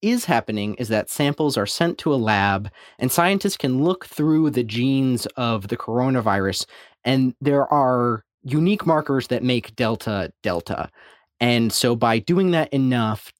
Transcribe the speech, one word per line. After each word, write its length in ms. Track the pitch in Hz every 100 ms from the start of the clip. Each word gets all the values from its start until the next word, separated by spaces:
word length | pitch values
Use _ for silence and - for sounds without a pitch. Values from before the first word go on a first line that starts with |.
is 220 | 208 240
happening 520 | 233 135 - 107 101 -
is 120 | 113
that 220 | 107 -
samples 480 | - 143 147 151 123
are 80 | 101
sent 320 | - 170 175
to 160 | -
a 20 | 139
lab 560 | 110 104 101 98 101 - - _
and 120 | 127
scientists 460 | - 170 196 202 -
can 260 | 135 127
look 220 | 156 185 -
through 440 | - 151 156 156
the 140 | 135
genes 640 | 117 110 127 135 131 120 - -
of 320 | 120 113 98
the 80 | 120
coronavirus. 920 | - 113 127 127 110 101 98 95 - - - _
And 320 | - 131 127 123
there 260 | 139 143 135
are 560 | 147 131 127 120 113 _ _
unique 420 | - 151 165 208 -
markers 420 | 160 151 135 120
that 160 | 123
make 320 | 127 123 - -
Delta, 560 | 117 110 - 104 85 -
Delta. 480 | 107 87 - 92 - _ - - _ _
And 320 | 120 120 117
so 240 | - 127 120
by 220 | 117 113
doing 320 | - 175 190
that 200 | 170 151
enough 600 | 139 131 127 110 104 - _